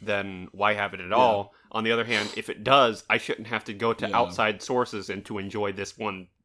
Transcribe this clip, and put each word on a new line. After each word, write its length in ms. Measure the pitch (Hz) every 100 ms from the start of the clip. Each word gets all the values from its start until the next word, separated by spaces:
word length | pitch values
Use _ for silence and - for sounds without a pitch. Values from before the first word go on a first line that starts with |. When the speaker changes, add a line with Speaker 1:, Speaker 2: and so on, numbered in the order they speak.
Speaker 1:
then 460 | 98 101 98 92 92
why 220 | 98 104
have 200 | 104 101
it 80 | 95
at 80 | 90
Speaker 2:
Yeah. 60 | 113
Speaker 1:
all? 380 | 123 101 101 _ _
On 120 | 110
the 80 | 113
other 140 | 117 117
hand, 260 | 110 104 110
if 120 | -
it 140 | -
does, 400 | 110 139 120 104 -
I 80 | 113
shouldn't 300 | - - 107
have 180 | 110 -
to 80 |
go 180 | 101 113
to 140 | 110 104
Speaker 2:
Yeah. 80 | 104
Speaker 1:
outside 440 | 107 90 110 101
sources 480 | - 123 120 107 95
and 160 | 98 -
to 140 | 104
enjoy 340 | 98 104 101
this 240 | 98 98 -
one 300 | 107 95 90 _